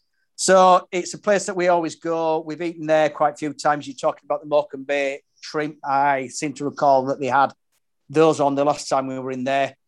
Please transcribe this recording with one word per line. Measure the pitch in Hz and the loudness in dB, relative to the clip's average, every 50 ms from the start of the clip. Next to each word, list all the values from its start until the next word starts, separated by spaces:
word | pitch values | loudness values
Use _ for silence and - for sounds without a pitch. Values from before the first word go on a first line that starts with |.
| _ _ _ _ _ _ _ | _ _ _ _ _ _ _
So | - - - 185 190 185 185 180 185 185 - | -4 2 4 6 8 8 8 6 4 2 -2
it's | - 180 170 175 - | -6 -6 -6 -8 -12
a | 151 | -6
place | - 208 208 190 190 | -2 0 0 0 0
that | - 196 | -4 -4
we | 185 175 180 | -2 2 2
always | 175 170 165 156 - | 2 2 0 -2 -8
go. | - - 165 165 165 165 160 160 160 | -8 -6 -6 -4 -2 0 0 0 -2
We've | 160 156 151 147 | -4 -6 -8 -8
eaten | 175 170 160 165 156 151 | -6 -8 -8 -6 -2 0
there | 156 156 156 151 | 2 2 2 2
quite | - - 156 151 147 | 0 0 -2 -2 -2
a | - | -4
few | 156 151 139 | -6 -8 -8
times. | - - 156 151 147 131 139 | -4 -2 -2 -2 -2 -4 -10
You're | 131 | -12
talking | - - 156 - - _ | -4 -4 -4 -4 -4 _
about | - 143 147 | -6 -6 -6
the | 151 151 | -4 0
Morecambe | 147 147 147 - - 135 135 | 0 0 0 -2 -6 -14 -8
Bay | 139 143 143 139 135 139 - - _ _ _ | -4 -2 -2 -2 -2 -4 -6 -12 _ _ _
shrimp. | - - - 156 147 151 156 - - | -16 -8 -6 -6 -6 -6 -8 -10 -6
I | 143 135 139 139 143 139 135 131 123 | -2 0 2 2 2 0 0 -4 -6
seem | - - - 151 131 | -8 -8 -8 -8 -6
to | - 143 | -6 -8
recall | 139 123 - 151 143 139 135 131 | -8 -4 0 2 4 4 4 2
that | 135 139 - | 0 -4 -4
they | 147 127 | -2 0
had | 120 139 139 123 - _ _ _ _ _ _ _ _ _ _ - | 2 2 2 2 0 _ _ _ _ _ _ _ _ _ _ -2
those | 139 156 160 160 151 - | 2 4 4 4 4 4
on | 147 139 139 | 2 2 2
the | 139 143 | 2 2
last | 147 143 - - - | 0 0 -2 -2 -2
time | 151 135 135 135 | -2 -2 -2 -2
we | 131 131 | -6 -8
were | 127 131 | -8 -8
in | 131 127 127 | -6 -6 -4
there. | 131 135 139 139 131 - _ _ | -2 0 0 0 -2 -4 _ _